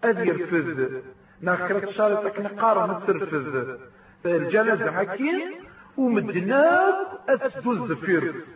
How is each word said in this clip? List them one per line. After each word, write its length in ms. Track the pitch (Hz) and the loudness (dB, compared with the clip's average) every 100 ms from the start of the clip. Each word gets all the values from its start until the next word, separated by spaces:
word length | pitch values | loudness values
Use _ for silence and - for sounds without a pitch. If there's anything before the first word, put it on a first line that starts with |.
أد 240 | 233 202 180 | 2 2 0
يرفد. 720 | 170 170 175 156 147 131 131 - - - _ | 0 0 -2 -2 -2 -4 -4 -12 -20 -20 _
نا 140 | 170 175 | -2 -2
كرا 240 | 180 196 | 0 -4
تشاري 360 | 196 196 214 208 | -4 0 2 2
طاك 240 | 202 202 | -2 -6
نقار 520 | 202 202 226 202 196 | -8 0 2 4 2
نترفد. 880 | 180 190 175 180 151 139 131 123 123 - - - _ 175 | -2 0 -2 0 -4 -2 -4 -4 -8 -14 -20 -20 _ 0
الجنازة 760 | 170 143 214 220 208 220 165 | 0 2 2 2 2 0 -2
هاكي، 320 | 196 196 277 359 349 392 - - - - | -4 -2 -2 -2 -4 -10 -18 -20 -16 -2
ومدنا 960 | 262 220 208 180 185 269 311 359 381 381 392 - - | 2 2 0 -2 0 4 6 6 4 2 -2 -8 0
أد 100 | 269 | 0
تدو 320 | 269 269 247 | 0 -4 -2
الزفير. 640 | 226 156 156 170 170 170 - - | -2 -2 -4 2 2 2 -6 -14